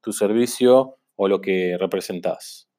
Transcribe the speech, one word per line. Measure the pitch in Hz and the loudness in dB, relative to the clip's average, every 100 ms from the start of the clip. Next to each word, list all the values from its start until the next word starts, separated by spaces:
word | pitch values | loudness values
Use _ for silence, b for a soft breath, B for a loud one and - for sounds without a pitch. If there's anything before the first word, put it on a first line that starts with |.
tu | - | -8
servicio | 104 101 110 120 - 123 131 131 - _ - | -2 0 2 0 2 4 6 4 -8 _ -4
o | 98 | 0
lo | 98 | 0
que | 98 95 90 90 | 0 -2 0 -2
representás. | 92 95 - 92 90 82 - - _ | -2 -4 -6 -8 -6 -8 -12 -20 _